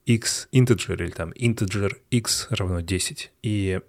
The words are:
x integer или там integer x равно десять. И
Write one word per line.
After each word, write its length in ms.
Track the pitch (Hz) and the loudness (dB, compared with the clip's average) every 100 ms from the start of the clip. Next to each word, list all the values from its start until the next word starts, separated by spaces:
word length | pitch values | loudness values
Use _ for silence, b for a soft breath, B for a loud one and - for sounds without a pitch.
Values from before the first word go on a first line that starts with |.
| - | 2
x 420 | 113 - - - | 2 2 -6 2
integer 420 | 135 127 101 - 87 | 4 6 4 0 -4
или 80 | 87 | -6
там 220 | - 82 | -6 -8
integer 640 | - 117 113 98 101 98 - _ | -2 0 2 0 0 -2 -4 _
x 360 | 123 110 - - | 0 0 -2 -2
равно 300 | 107 95 87 | -4 -2 -2
десять. 500 | 82 95 - 151 - _ | -2 -2 -2 -8 -14 _
И 380 | 113 104 95 92 | -2 0 0 -2